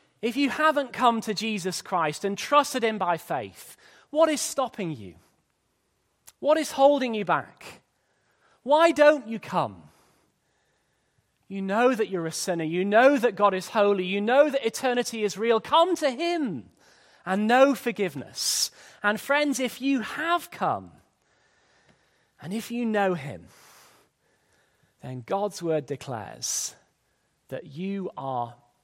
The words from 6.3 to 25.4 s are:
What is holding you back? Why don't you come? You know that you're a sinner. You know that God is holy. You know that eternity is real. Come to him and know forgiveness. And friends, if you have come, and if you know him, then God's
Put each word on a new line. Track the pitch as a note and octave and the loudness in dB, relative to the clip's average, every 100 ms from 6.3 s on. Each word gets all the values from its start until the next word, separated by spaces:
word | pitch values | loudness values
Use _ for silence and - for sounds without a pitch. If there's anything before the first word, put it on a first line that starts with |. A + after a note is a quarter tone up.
| _ | _
What | C4+ D#4 | 0 0
is | D4 | 0
holding | - C#4 C#4+ B3+ | 4 4 4 0
you | A3 F3+ | -4 0
back? | D3+ A#2 _ - - _ _ _ _ _ _ _ _ | 0 -2 _ -20 -20 _ _ _ _ _ _ _ _
Why | A#3+ D4 E4+ | 2 4 4
don't | D4 D4 D4+ A3 | 6 6 6 -2
you | A3+ | -10
come? | - F#3 B2 F2+ D3 _ _ _ _ _ _ _ _ _ _ _ _ _ _ _ _ | -4 -2 -2 -6 -20 _ _ _ _ _ _ _ _ _ _ _ _ _ _ _ _
You | G3 | -8
know | F#3+ G#3 B3 | -2 2 2
that | A3+ G#3 | 2 -2
you're | F#3 D#3+ | -2 -6
a | |
sinner. | - - E3+ | -6 -4 -2
You | D#3 E3+ | -2 -2
know | G3+ G#3 C4 C#4+ | 4 6 6 6
that | A#3 F#3+ | 2 4
God | G3+ | 2
is | F#3+ - | 2 -2
holy. | A3+ G3+ G3+ F3+ | 2 2 2 0
You | G3+ | -2
know | G#3 C4 D4+ | 2 6 4
that | C4 A3+ | 4 -2
eternity | - B3+ B3 A#3 A3+ | -2 -2 -2 -2 -4
is | G#3 F3 | -4 -2
real. | A3+ A3+ | 0 0
Come | - D#4 F4+ F4 | 2 4 4 2
to | D4 | -2
him | B3 E4+ F4 C4 C#3 F2 _ _ _ _ _ | -2 -2 -2 -4 -6 -12 _ _ _ _ _
and | F3 F#3+ G#3+ | -4 -2 2
know | B3 C#4 C4+ | 6 6 4
forgiveness. | A#3+ G#3 F#3 C#3 G#2+ - - - - - - - | -4 -4 -4 -4 -12 -6 -4 -2 -4 -8 -20 -4
And | G#3 G#3+ | -2 -2
friends, | - C#4+ D4 B3 | 0 0 0 -2
if | B3+ - | -4 -4
you | C4 C4+ | -2 -2
have | G#3 - D#4+ F4 - | -2 -6 -2 -2 -4
come, | - F3 G#2 F#2 - _ _ _ _ _ _ _ _ _ _ _ _ _ _ | -4 -2 -2 -6 -20 _ _ _ _ _ _ _ _ _ _ _ _ _ _
and | D#3 | -10
if | A3 - | -10 -8
you | A#3+ | -4
know | A#3 G#3 G3 | -2 2 2
him, | F3 C#3 F2+ E2+ - - - - _ _ _ _ _ _ _ _ _ _ _ | 0 -6 -12 -16 -20 -20 -20 -20 _ _ _ _ _ _ _ _ _ _ _
then | C3+ B2+ A#2 | -14 -14 -6
God's | G3 | -4